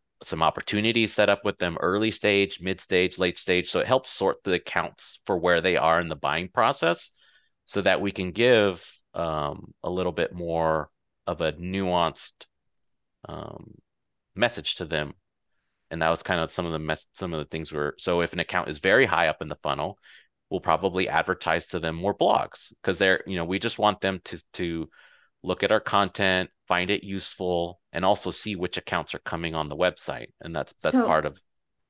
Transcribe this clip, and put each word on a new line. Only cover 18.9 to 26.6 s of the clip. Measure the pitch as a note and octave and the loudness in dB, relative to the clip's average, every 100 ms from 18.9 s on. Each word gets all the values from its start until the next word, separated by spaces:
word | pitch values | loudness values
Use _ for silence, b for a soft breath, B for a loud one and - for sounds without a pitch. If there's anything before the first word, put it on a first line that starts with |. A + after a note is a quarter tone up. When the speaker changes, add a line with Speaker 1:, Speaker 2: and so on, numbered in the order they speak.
| A#2 B2+ | 4 6
Speaker 1:
high | E2 D#2+ | 4 2
up | - | 0
in | D2+ | -6
the | D2 | -6
funnel, | D2+ D2 E2+ - b b b _ - | -4 -2 -4 -8 b b b _ -6
we'll | F#2 | -4
probably | F#2 D#2+ F#2+ F#2 - | 2 2 2 0 0
advertise | D#2+ F#2 F#2 - E2+ - | 2 0 0 0 0 -2
to | F2 | -4
them | E2 E2 | -4 -2
more | G2 G2+ | -2 2
blogs | F3+ - - - - - | 4 4 0 -10 -20 -8
'cause | - F2 | -4 2
they're, | F#2+ F2+ - | 4 4 0
you | F#2 | -4
know, | E2 | -2
we | F#2+ | -2
just | A2+ - | -2 2
want | G#2 F#2+ | 2 2
them | G2 F#2 - | 0 -2 -6
to, | E2+ - | -14 -12
to | - E2+ E2 D2+ b b b b _ | -6 -4 -4 -6 b b b b _
look | F2+ F#2 | -6 0
at | G2 | 2
our | G#2+ | 2
content, | - G2+ F#2+ - G2 F#2 F2+ _ | 2 2 2 2 2 2 0 _